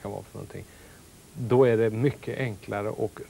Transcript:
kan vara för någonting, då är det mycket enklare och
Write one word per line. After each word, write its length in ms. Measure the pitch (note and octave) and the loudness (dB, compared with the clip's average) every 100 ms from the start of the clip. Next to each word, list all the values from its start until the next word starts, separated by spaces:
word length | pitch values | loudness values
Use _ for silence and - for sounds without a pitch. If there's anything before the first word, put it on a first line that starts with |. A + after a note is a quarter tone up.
kan 80 | G2+ | -10
vara 120 | G2 | -10
för 160 | G2+ G2+ | -10 -14
någonting, 260 | G2+ - F#2+ - - - - - - | -12 -14 -16 -20 -20 -20 -20 -20 -16
då 300 | - A#2 B2 | -8 2 6
är 120 | B2+ A2+ | 6 6
det 140 | A2+ | 2
mycket 480 | A2 C3+ - - - | 2 0 0 -6 -4
enklare 500 | B2+ G2 - G#2 G#2 | -4 -6 -6 -4 -4
och 320 | - G#2+ - | -4 -6 -6